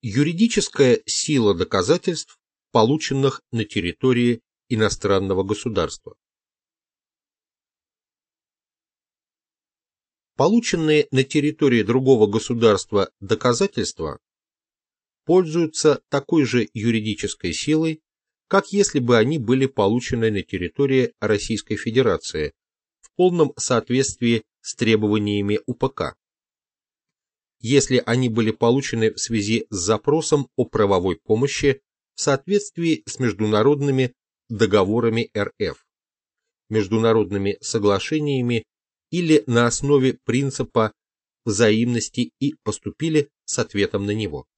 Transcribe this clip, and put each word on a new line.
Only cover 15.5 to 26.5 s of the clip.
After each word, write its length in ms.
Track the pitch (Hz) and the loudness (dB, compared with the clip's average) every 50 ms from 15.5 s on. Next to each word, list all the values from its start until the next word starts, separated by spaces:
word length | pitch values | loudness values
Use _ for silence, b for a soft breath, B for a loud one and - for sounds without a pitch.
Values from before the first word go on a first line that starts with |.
| 156 170 170 160 - - - 156 139 - _ _ | 0 -2 -2 -2 -2 2 2 2 2 2 _ _
такой 360 | - 139 - - - 160 139 | -4 -4 -2 0 2 2 2
же 260 | 113 123 123 110 - _ | 2 2 0 0 0 _
юридической 800 | 113 104 117 113 113 107 107 104 - - 101 - _ - 90 80 | -4 -2 0 0 0 -2 -4 -6 -4 -6 -8 -8 _ -8 -8 -6
силой, 480 | - - - 151 156 160 160 156 156 _ _ _ _ _ _ _ _ _ | -6 -2 -2 0 0 0 -2 -4 -6 _ _ _ _ _ _ _ _ _
как 260 | _ - 196 196 - - | _ 0 0 0 0 0
если 260 | 202 196 - - 147 | 0 0 2 0 -2
бы 200 | 123 117 123 113 | 2 4 4 4
они 200 | 110 127 160 165 | 4 2 0 -4
были 280 | 117 104 127 131 135 | 0 0 0 0 0
получены 640 | 131 - - 101 98 110 123 120 - 127 117 113 113 | -2 0 0 0 2 2 0 -2 -4 -4 -2 -2 -2
на 120 | 107 98 87 | -2 -2 -6
территории 720 | _ - 92 87 85 _ - 139 135 135 131 127 117 _ _ | _ -8 -6 -6 -8 _ -2 -2 2 2 2 0 0 _ _
Российской 560 | - 104 107 104 - - 117 104 - _ 110 | -2 0 0 0 0 -4 -6 -6 -6 _ -8
Федерации 800 | 98 - - 107 127 131 113 90 76 - - - 80 76 71 _ _ _ _ _ _ _ _ _ _ | -6 -6 -2 0 0 2 2 0 -2 -6 -8 -8 -6 -6 -6 _ _ _ _ _ _ _ _ _ _
в 100 | _ - _ | _ -20 _
полном 380 | - 180 185 175 170 156 131 - - | 0 0 2 4 2 0 0 0 -8
соответствии 880 | - - 127 117 - - 120 127 135 - - _ 120 117 117 113 - _ _ _ _ | -4 -2 -2 -2 0 0 -2 -2 -2 -2 -4 _ 0 0 0 0 -2 _ _ _ _
с 120 | - - | -16 -8
требованиями 880 | - 120 110 113 107 107 104 104 107 104 104 104 104 101 101 104 107 - | -4 0 2 2 2 2 0 0 0 -2 -2 -4 -4 -2 -2 -4 -4 -6
У 80 | - 123 | -8 -6
П 160 | _ - 131 | _ -4 -6
К. 260 | - - 82 69 - _ _ _ _ _ _ _ | -4 -6 -8 -8 -8 _ _ _ _ _ _ _